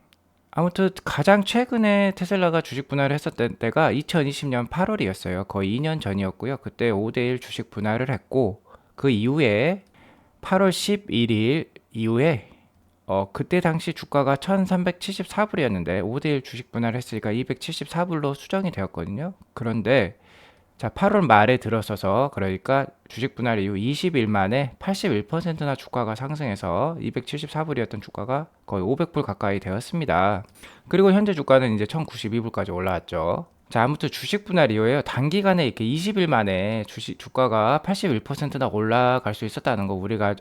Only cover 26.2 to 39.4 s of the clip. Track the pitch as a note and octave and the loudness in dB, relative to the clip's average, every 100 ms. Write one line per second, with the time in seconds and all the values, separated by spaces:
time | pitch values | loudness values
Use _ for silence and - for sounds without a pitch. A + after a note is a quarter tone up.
26.2 | C3+ D3+ C3+ G2 F#2 F2 D3 E3 - - | -8 -6 -6 -4 -2 -2 -2 -4 -6 -6
27.2 | - D3 D3+ D#3 D#3+ C3 A2 G#2 - - | -6 -8 -8 -6 -4 -4 -4 -8 -12 -10
28.2 | G#2 C3+ D#3+ _ - G2+ F#2 C3+ E3+ D3+ | -6 -6 -6 _ -6 -2 0 0 -2 -2
29.2 | B2+ G2 G#2 G2 F#2 G2 - E3+ D3+ E2+ | -4 -2 -2 -2 -4 -6 -4 -4 0 2
30.2 | G2 G2 - _ - - - F3+ G3 F#3+ | 2 0 -6 _ -20 -20 0 4 6 6
31.2 | G#3+ E3 C#3 C3 B2+ G#2+ G#2 D#3+ D#3 - | 4 0 4 6 6 2 0 -4 -6 -6
32.2 | A2 A#2 A2+ - F#2+ F2+ F#2 F2+ - E2+ | -4 -2 -2 -4 -4 -2 0 -2 -2 -2
33.2 | E2 G2 E3+ _ - A#2 A#2+ D3 D3+ - | 0 -2 -4 _ -4 2 2 2 -4 -6
34.2 | B2+ G#3 G#3 F3+ C3+ G#2+ A2+ C#3 - - | -4 -4 0 2 4 4 2 2 0 -2
35.2 | C#3+ G3 G3 F3+ C3+ - A2 D3+ G3 G#3 | 0 2 4 4 2 0 -2 -2 0 0
36.2 | E3+ B2 G2+ F#2 G2+ A2 G#2 - - - | 2 2 2 0 0 -2 -6 -10 -12 -12
37.2 | - - B2+ A2 A2 D3+ - G3 F#3+ A2 | -6 0 2 4 4 2 0 -2 0 0
38.2 | - C#3 D3 C3+ B2 G#2 A2 A#2 B2 B2+ | -2 -6 -4 -2 -2 0 2 4 4 2
39.2 | G#2+ G#2+ | 0 -4